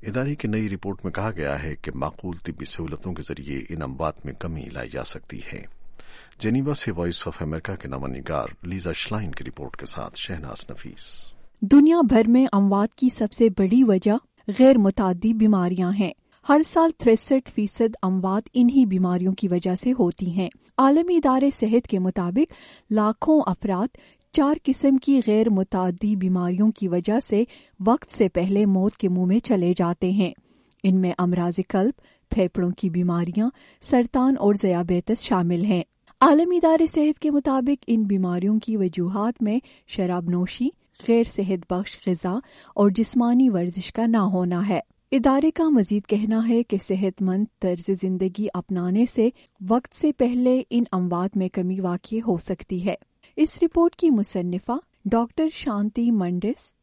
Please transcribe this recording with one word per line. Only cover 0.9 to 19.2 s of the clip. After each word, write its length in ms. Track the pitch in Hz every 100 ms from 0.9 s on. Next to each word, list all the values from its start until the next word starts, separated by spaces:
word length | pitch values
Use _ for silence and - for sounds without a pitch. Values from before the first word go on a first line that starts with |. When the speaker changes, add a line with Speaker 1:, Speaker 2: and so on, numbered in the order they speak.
| 98
Speaker 1:
میں 80 | 95
کہا 180 | - 107
گیا 320 | 98 73 71
ہے 120 | 76 71
کہ 140 | -
معقول 420 | 67 71 - 92 85
طبی 200 | - 78
سہولتوں 480 | - - 82 80 95
کے 100 | 87
ذریعے 360 | - - 69 69 -
ان 140 | 80
اموات 420 | 73 65 78 - 73
میں 60 | 65
کمی 240 | 85 80 62
لائی 180 | 62 60
جا 140 | 64
سکتی 340 | - - - - -
ہے۔ 80 | - - - - - - - - -
جنیوا 360 | 107 123 139
سے 160 | 147 -
Voice 360 | 85 87 87 -
آف 140 | -
America 320 | 78 80 - 98
کے 120 | -
نامہ 200 | 67 67
نگار 460 | 65 67 78 57 -
لیزا 300 | 87 95 90
شلائن 400 | 78 - 110 98
کی 120 | 67
رپورٹ 320 | - - 69 -
کے 100 | -
ساتھ 320 | - - -
شہناز 460 | - 87 76 57 -
نفیس۔ 400 | - - - - - - - - _
Speaker 2:
دنیا 380 | 196 285 294 339
بھر 280 | 262 226 226
میں 180 | 247 262
اموات 420 | 196 196 196 208
کی 140 | - 254
سب 180 | - 208
سے 160 | - 226 185
بڑی 240 | 196 233
وجہ 320 | 254 190 208 220 _ _ - 196
غیر 200 | 262 262
متعدی 540 | 196 196 190 180 220
بیماریاں 580 | 226 214 202 175 180 180
ہیں۔ 200 | 202 196 - _ _ -
ہر 160 | 294
سال 280 | 311 - 330 -
تریسٹھ 520 | 247 226 - 269 -
فیصد 420 | - 208 - 226 220
اموات 460 | 185 190 185 196 -
انہی 320 | - 240 277 240
بیماریوں 480 | 185 185 180